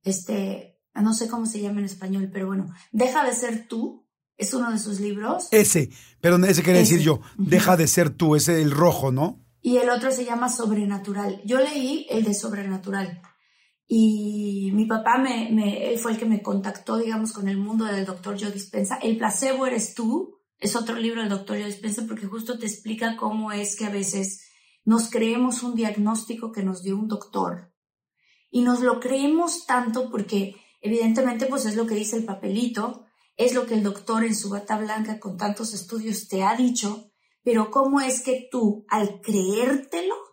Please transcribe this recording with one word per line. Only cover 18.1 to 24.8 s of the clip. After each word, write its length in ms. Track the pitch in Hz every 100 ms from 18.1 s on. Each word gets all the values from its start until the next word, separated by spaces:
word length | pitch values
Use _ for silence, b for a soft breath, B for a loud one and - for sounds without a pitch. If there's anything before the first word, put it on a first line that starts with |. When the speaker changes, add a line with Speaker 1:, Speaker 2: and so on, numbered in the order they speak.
| 185 202 202
Speaker 1:
Joe 120 | 208
Dispenza. 460 | 196 - 208 202 247
El 200 | 226 226
placebo 500 | 220 - 269 262 262
eres 280 | 233 -
tú 400 | - 220 302 381 - _ _
es 160 | 202
otro 220 | 233 226 226
libro 240 | 226 226
del 100 | 214
doctor 260 | 196 - 208
Joe 80 | 208
Dispenza, 380 | 196 220 208 226
porque 200 | 220 196
justo 320 | 226 226 240
te 80 | 220
explica 500 | - 214 220 226 226
cómo 360 | 220 214 214
es 240 | 208 202 -
que 80 |
a 60 | 214
veces 520 | 202 190 196 190 - b b b b